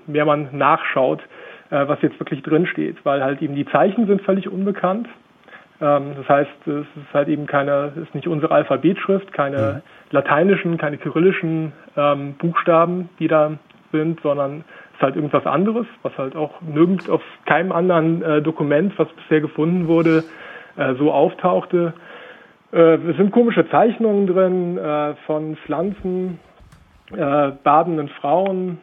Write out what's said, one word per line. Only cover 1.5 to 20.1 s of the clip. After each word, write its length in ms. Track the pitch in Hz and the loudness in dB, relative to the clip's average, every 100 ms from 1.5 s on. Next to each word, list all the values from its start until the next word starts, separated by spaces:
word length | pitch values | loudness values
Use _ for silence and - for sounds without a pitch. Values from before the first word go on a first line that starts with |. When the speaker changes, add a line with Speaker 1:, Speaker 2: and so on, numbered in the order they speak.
| - - | -20 -6
Speaker 1:
äh, 160 | 147 139 | -2 -2
was 120 | 143 | 0
jetzt 160 | 156 - | -2 -2
wirklich 240 | - 135 | -10 -8
drinsteht. 600 | - 151 175 - 156 - | 0 0 0 -2 -6 -4
Weil 200 | 147 139 | -2 0
halt 180 | 135 139 | -2 -4
eben 140 | 151 139 | -4 -4
die 100 | 143 | 0
Zeichen 400 | 147 180 196 208 | 2 2 2 2
sind 160 | 196 | 2
völlig 260 | - 196 180 | 0 -2 -2
unbekannt. 600 | 185 196 190 180 202 233 - _ _ _ - - - | -4 -4 -2 -2 -4 -8 -16 _ _ _ -20 -20 -4
Ähm, 300 | 151 143 143 139 | 0 0 0 -6
das 120 | 127 | 0
heißt, 380 | 143 143 - - | 2 2 -6 -6
es 180 | 147 147 | -6 -6
ist 280 | 151 143 | -14 -6
halt 140 | 143 151 | -2 0
eben 200 | 147 143 | -2 -2
keine, 460 | 143 139 143 147 143 | -2 0 -2 -2 -8
es 80 | |
ist 100 | 160 | -10
nicht 140 | 147 170 | -8 -4
unsere 260 | 156 151 | -2 0
Alphabetschrift, 800 | 151 - 135 156 190 - 196 196 | 2 2 2 0 0 0 -2 -2
keine 480 | - 143 139 139 139 | -4 -4 -2 -2 -4
Speaker 2:
Mhm. 0 | - - - | -10 -20 -4
Speaker 1:
lateinischen, 680 | 143 139 143 185 185 170 170 | -2 2 2 4 2 0 -2
keine 220 | 151 143 | -4 -6
kyrillischen, 720 | 160 156 180 185 165 160 160 139 - - | -4 2 2 2 -2 -2 -4 -8 -10 0
ähm, 360 | 147 143 143 | 0 0 -4
Buchstaben, 760 | 139 170 165 - 165 170 180 175 - | -6 -4 0 2 4 4 0 -6 -4
die 100 | 156 | 0
da 300 | 156 151 156 _ _ _ | 2 2 -2 _ _ _
sind, 280 | 156 156 165 | -2 -2 -2
sondern 440 | 151 143 139 151 160 - - - | -2 -2 -2 -6 -16 -20 -20 -4
ist 60 | |
halt 140 | 139 135 | -2 -2
irgendwas 300 | 147 143 - | -2 -2 0
anderes, 400 | 139 202 226 214 - | 0 0 -2 -6 -8
was 160 | 139 - | -10 -8
halt 180 | 135 160 | -10 -6
auch 260 | 151 - | -8 -8
nirgend 480 | 165 147 170 190 - | -4 2 2 2 -2
auf 120 | 165 - - - | -4 -4 -10 0
keinem 260 | 156 185 | 0 0
anderen, 500 | 170 180 170 160 165 | 0 2 2 2 0
äh, 200 | 170 151 | 0 0
Dokument, 520 | 151 156 147 147 196 - | 0 -2 0 2 0 -2
was 100 | 156 | -6
bisher 320 | - - 156 | -6 -2 0
gefunden 460 | 147 - 170 180 165 | 0 -2 -2 0 2
wurde, 360 | 165 165 | 2 4